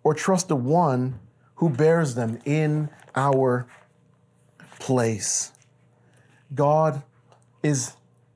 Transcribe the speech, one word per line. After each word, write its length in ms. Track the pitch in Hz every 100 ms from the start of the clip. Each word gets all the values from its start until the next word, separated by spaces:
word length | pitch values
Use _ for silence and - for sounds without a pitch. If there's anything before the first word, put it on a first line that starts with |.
or 120 | 151 151
trust 320 | - 185 -
the 80 | 147
one 640 | 123 165 165 127 127 120 - _ _ -
who 140 | 170
bears 460 | 127 156 170 151 120
them 240 | 113 113
in 460 | - 151 151 151 147 - - -
our 520 | 139 135 131 123 120 - _ _ _ _ _ _ _ _ - -
place. 720 | - 127 113 107 - - - - _ _ _ _ _ _ _ _ -
God 500 | 135 143 156 156 139 - _ _ - _ _
is 320 | 151 139 120 - _ _ _